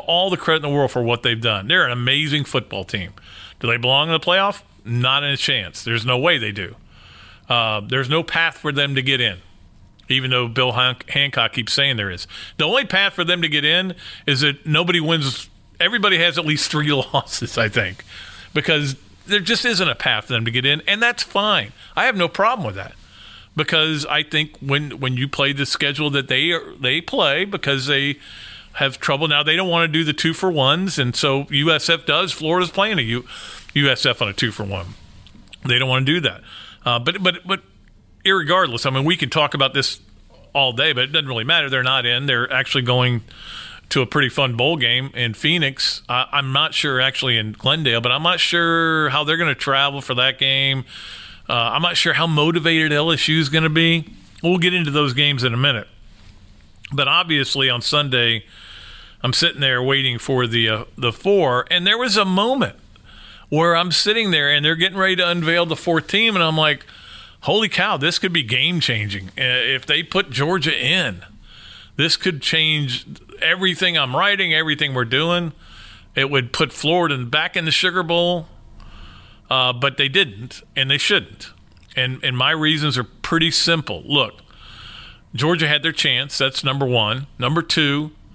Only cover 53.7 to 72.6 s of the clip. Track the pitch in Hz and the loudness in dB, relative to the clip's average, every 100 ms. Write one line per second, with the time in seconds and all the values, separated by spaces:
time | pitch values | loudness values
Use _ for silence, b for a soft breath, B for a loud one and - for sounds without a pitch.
53.7 | 156 165 165 156 - - - 165 180 180 | 4 4 2 -2 -14 -20 -4 0 2 2
54.7 | 180 156 143 143 123 147 135 123 117 143 | 2 0 2 2 2 2 2 0 2 0
55.7 | 117 - - - b b b b b b | 0 -6 -16 -20 b b b b b b
56.7 | - - 143 135 165 175 151 127 139 135 | -20 -8 -2 0 2 2 0 0 0 0
57.7 | 120 - 147 143 127 117 113 - B B | 0 0 0 2 2 2 0 -6 B B
58.7 | B B B B B 123 - 170 135 135 | B B B B B -2 2 0 0 0
59.7 | 123 127 135 131 117 - 127 120 117 110 | 2 2 2 0 -2 -2 0 2 2 2
60.7 | 110 - - 123 - 190 202 147 123 - | 0 -4 -4 -4 -2 2 4 4 2 0
61.7 | 175 185 226 247 202 196 185 226 269 139 | 2 4 2 2 2 4 2 2 2 0
62.7 | - - - B B B B B 151 170 | -4 -20 -20 B B B B B 2 4
63.7 | 165 180 156 208 226 208 160 143 147 151 | 4 2 2 2 2 2 2 4 4 4
64.7 | 165 185 190 190 185 175 175 160 170 170 | 2 0 2 2 2 2 0 2 2 0
65.7 | 151 175 165 - 202 226 190 160 156 156 | -2 0 0 2 0 2 2 2 2 2
66.7 | 143 - B B B B B - 202 214 | 0 -6 B B B B B 0 2 2
67.7 | - 202 165 156 - 185 170 117 127 156 | 0 0 2 0 0 0 -2 0 0 0
68.7 | 175 - 110 104 98 95 - 127 127 120 | 0 0 -2 -4 -6 -10 -4 -2 0 0
69.7 | 131 135 151 165 185 190 127 147 185 147 | -2 0 -2 0 -2 -2 -2 0 0 0
70.7 | 139 127 185 139 90 - - B B B | 0 0 0 0 -6 -14 -20 B B B
71.7 | B B B 160 - 190 147 - 160 | B B B 0 0 0 -2 0 0